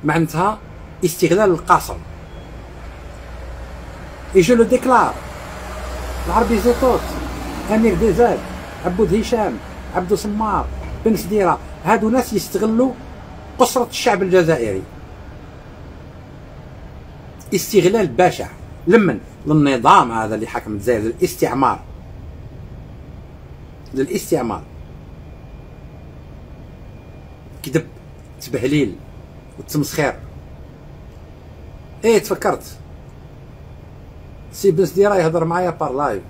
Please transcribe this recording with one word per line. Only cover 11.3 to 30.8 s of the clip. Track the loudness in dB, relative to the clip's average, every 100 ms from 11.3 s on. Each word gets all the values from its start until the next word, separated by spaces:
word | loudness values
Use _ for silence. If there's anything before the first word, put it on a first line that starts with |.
| 4 4 2 -2 -6
هادو | 2 4 4
ناس | 2 2
يستغلوا | -2 0 0 2 4 2 0 -12 -14 -16 -16 -16 2
قسرة | 4 4 0
الشعب | 0 2 4
الجزائري. | 6 6 6 4 2 -2 -6 -14 -16 -16 -16 -16 -16 -18 -18 -18 -16 -16 -16 -18 -18 -18 -18 -18 -16 -16 -16 -16 -16 -18 -18 -16 -2
استغلال | -2 4 6 6 4 2
بشع. | 6 4 4 -8 -10 -16 -8 6
لمن؟ | 6 6 0 -6 -10 2
للنظام | 4 6 6 8 8 6
هذا | 0 -2
اللي | -2 -4
حاكم | -6 -6
الجزائر، | -4 0 2
الاستعمار. | 2 0 -2 0 0 2 2 2 -6 -16 -16 -16 -14 -14 -14 -14 -14 -16 -16 -16 -16 -16 -16 -18 -18 -18 -18 -18 -10
للاستعمار. | -2 0 -2 0 0 0 -4 -8 -16 -16 -16 -16 -16 -16 -16 -16 -16 -16 -18 -18 -16 -18 -18 -18 -18 -16 -16 -16 -16 -16 -18 -18 -18 -18 -18 -18 -14
كذب، | -2 -2 -2 -16 -20 -20 -20 -16
تبهليل، | -6 -2 2 2 2 -2 -16 -18 -18 -20 -20 -18
وتمسخير. | -6 -2 -2 0 -2 -2 -12 -16 -16 -18 -18 -18